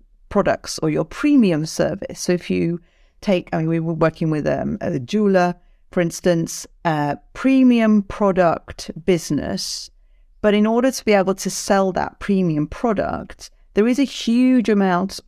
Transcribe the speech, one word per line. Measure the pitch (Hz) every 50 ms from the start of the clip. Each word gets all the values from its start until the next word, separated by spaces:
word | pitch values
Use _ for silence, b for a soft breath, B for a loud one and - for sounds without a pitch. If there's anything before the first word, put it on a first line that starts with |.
| _ _ _ _ - -
products | - 202 - 151 113 - - - - -
or | 156 160
your | 151 156 160
premium | - - - - 294 294 262 214 185 165 147 160
service. | 160 - - 156 143 170 196 - - 175 -
So | - -
if | 180 170 - -
you | 185 180 175 170 170 170 _ _ _ _ _ _ _ -
take, | - 214 185 180 - -
I | 175 165
mean, | 160 160
we | 165 165
were | 160 165 165
working | 160 165 160 - - 170 156
with, | 156 151 135
um, | 151 143 135 - 139 156 -
a | - 196 165 139
jeweler, | 123 - 202 220 208 196 190 180 175 175 180 - _ _ _ _ _ -
for | - 180
instance, | 170 170 - - - 180 170 165 165 - - - - - - _ -
a | 170 156 147 147 143 - - _ _
premium | - - - 269 269 262 262 247 240 233 226 214 214 208
product | 196 - - - 208 196 180 185 180 165 - - - - - - - - - 160 -
business. | 202 180 160 - - 151 135 78 - 196 185 - - - - - - _ _ _ _ _ _ _ _ _ -
But | - 214 202
in | 208 208
order | 220 226 240 240 262
to | 240 - -
be | 220
able | 208 196 180 190 190
to | - - 190
sell | - - - - 202 196 190 190
that | 180 - 71 - - -
premium | - - 202 190 185 165 156 151 151 156
product, | - - - 233 202 - - - - - - - - - - - _ _ _ _ -
there | 202 214 240
is | 254 285
a | 277
huge | - - - - 226 233 247 254 254 254 247 202 233
amount | 214 202 196 185 175 175 190 190 - - -